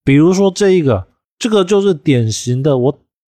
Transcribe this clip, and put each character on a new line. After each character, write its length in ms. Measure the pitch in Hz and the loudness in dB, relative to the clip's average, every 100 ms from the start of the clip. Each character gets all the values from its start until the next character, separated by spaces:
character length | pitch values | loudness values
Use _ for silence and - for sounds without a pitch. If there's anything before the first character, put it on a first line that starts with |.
比 100 | - | 0
如 200 | 139 160 | 2 2
说 160 | 185 196 | 2 0
这 220 | 185 202 | 0 0
一 100 | 185 | 2
个， 260 | 143 107 - _ _ - | 0 -2 -6 _ _ -8
这 100 | 240 | -2
个 160 | 214 | 0
就 160 | 185 208 | 0 0
是 140 | 202 | 0
典 360 | 165 - 131 113 | -2 0 0 0
型 320 | 110 - 123 | -4 -6 -4
的， 140 | 143 135 | 0 0
我 220 | 123 143 _ _ | 0 -4 _ _